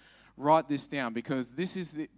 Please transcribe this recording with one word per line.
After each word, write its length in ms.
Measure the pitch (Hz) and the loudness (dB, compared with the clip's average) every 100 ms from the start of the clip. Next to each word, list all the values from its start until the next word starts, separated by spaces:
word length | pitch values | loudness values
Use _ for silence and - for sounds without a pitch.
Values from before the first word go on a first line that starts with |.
| - - - - | -20 -20 -20 -2
write 300 | 139 156 151 | 4 6 4
this 200 | 143 - | -2 -2
down, 260 | 143 123 | -4 -2
because 380 | 113 117 135 120 | -4 -2 -2 -2
this 240 | 127 185 185 | -4 -4 -4
is 160 | 165 | -6
the, 180 | 151 151 | -8 -10